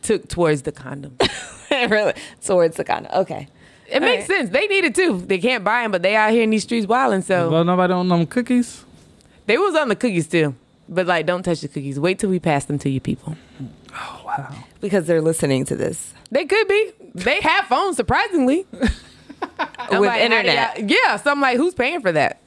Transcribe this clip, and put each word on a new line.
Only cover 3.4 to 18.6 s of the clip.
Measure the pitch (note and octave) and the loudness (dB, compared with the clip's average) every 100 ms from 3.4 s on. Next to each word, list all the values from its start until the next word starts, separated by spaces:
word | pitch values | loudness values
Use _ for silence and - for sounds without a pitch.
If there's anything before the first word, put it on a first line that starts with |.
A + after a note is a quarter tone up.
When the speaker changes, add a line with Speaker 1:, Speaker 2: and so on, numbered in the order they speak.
| C#3 _ - - - | -12 _ -20 -20 -4
Speaker 1:
It | C4+ | 0
Speaker 2:
All | D#4 | 2
Speaker 1:
makes | B4 - | 0 0
Speaker 2:
right. | F#4+ | -2
Speaker 1:
sense. | A#3 | 0
They | A3+ G#4 | 0 0
need | G4 | 0
it | F4 | 0
too. | A#3+ F#4 F#3+ F3+ | 2 0 0 -2
They | F#3+ | 0
can't | A3 B3+ | 0 0
buy | F#3+ A#3 | 0 0
'em, | A#3 | 0
but | F#3 | 0
they | F#3 | 2
out | G#3+ G#3+ | 2 4
here | A3+ | 4
in | A3 | 2
these | A3 | 0
streets | - A#3 G3 | 0 -2 0
wilding. | A#3+ C4 G3 | 2 2 0
So | F3+ F#3 E3+ | 0 0 2
Speaker 3:
Well, | D#3+ | 2
nobody | E3+ F3+ F3+ | 2 2 2
on | F3+ F3+ | 2 2
them | F3 E3 | 2 0
cookies? | - A#3 B3 A#3+ - - - - - _ _ - | -2 0 0 0 -8 -20 -20 -20 -20 _ _ -2
Speaker 1:
they | A#3+ | 2
was | G4+ | 2
on | D#4 C#4 | 2 0
the | G3+ | 0
cookies | B3+ F3+ D#3 | 0 0 0
too. | E3+ D3+ B2+ _ _ - | 2 2 -2 _ _ -6
But, | E3+ F3 | -2 0
like, | F3 D#3 | 0 0
don't | F3+ | -2
touch | F3+ E3 | -2 -4
the | D3 | -4
cookies. | D#3 C#3 C#3 | -8 -6 -2
Wait | C#3+ A3+ | 0 0
till | G#3 | 0
we | F#3 | 0
pass | E3 C#3+ | 2 0
them | - C#3+ | 0 -4
to | C#3 | -2
you | C3+ | -4
people. | - C3+ - D#3 - - C3+ - - | -4 -6 -8 -14 -16 -16 -16 -16 -18
Speaker 3:
Oh, | - - - | -16 -14 -14
wow. | - - C#3 C#3 - _ | -8 -8 -8 -16 -20 _
Speaker 2:
Because | G3+ G3 D#3+ | -2 0 2
they're | E3 | 2
listening | D#3 D#3+ D3 C3 | 2 0 0 0
to | C3+ | 0
this. | - - E3 - - - | -2 -4 -4 -14 -18 -4
Speaker 1:
They | B3 | -4
could | E4 G#4 G#4 | 0 0 2
be. | G4+ A4 - F4 - | 0 0 -6 -16 -4
They | F#3+ C#4+ | -2 0
have | D4+ F4+ F#4+ | 2 0 0
phones, | C4 F#4+ D#4+ | 0 0 -2
surprisingly. | - C4+ G#4+ F4 B3+ D#4 | 0 0 2 2 2 2